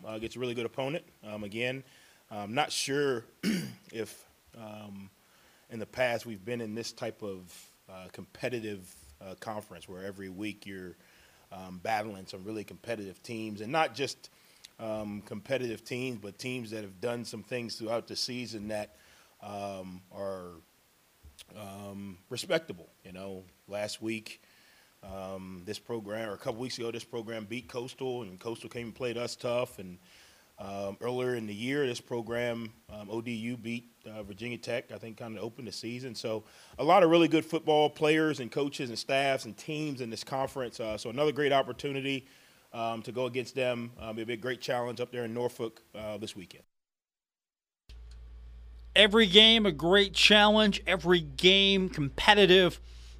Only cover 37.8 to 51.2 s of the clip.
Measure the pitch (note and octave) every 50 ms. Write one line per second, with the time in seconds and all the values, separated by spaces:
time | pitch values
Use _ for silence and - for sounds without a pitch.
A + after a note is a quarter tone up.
37.8 | D3+ D3 D3 - D#3+ D3+ D#3 D#3 D#3 D#3 D3 B2+ B2+ A2+ - D3 C#3+ C#3+ C#3 -
38.8 | D3 A#2+ A2+ G#2 - - C#3 C3+ C#3 C#3 C#3 C3+ - A#2 G#2 - - - D#3 D3+
39.8 | D#3 D3+ C#3 A#2+ C3 A2+ A2+ - - - - C3+ C3+ - - C#3 B2+ A#2 - -
40.8 | A#2+ A2 G#2+ G#2 - A#2+ A2 C3 D3 D3+ C#3+ C3+ D3+ C3+ C#3 C#3 C3 B2 B2+ -
41.8 | - C#3+ C#3 C3+ C3 C#3 C#3 C3 C3 - - - - - _ _ _ _ - A#2
42.8 | A2+ A2+ A2+ A2+ G#2+ B2+ A2 B2 B2+ B2+ A#2 C3 A#2+ - - C3+ B2+ B2 B2 A#2+
43.8 | A#2 A#2+ A#2+ - - A2+ A2 A2+ A2 A2 A#2+ A2 G2+ B2+ B2+ A#2 - - B2+ B2
44.8 | A#2+ B2 A#2+ G#2+ B2 A#2+ - B2 A#2+ A2+ A2+ A#2+ B2 A#2+ - - A#2+ A2 - -
45.8 | _ _ - G2+ A2 G#2+ G#2+ G2+ A2 G2+ - G2+ F2+ - - C#2+ - _ _ _
46.8 | _ _ _ _ _ _ _ _ _ _ _ _ _ _ _ _ _ _ _ _
47.8 | _ _ - - - - - - - - - - - - - - - - - -
48.8 | - - - F3+ G3+ G#3+ F#3+ A3+ A3+ F#3+ E3+ G#3+ A3 A3 A3+ A#3 G#3+ G3+ D#3+ C3+
49.8 | D3+ E3+ F#3+ G3+ G3+ G3 D#3+ - - - G#3 G#3+ G#3 G#3+ G#3+ G#3+ G#3+ G#3 G3 -
50.8 | - - F3+ F#3+ D3+ E3+ F3+ F3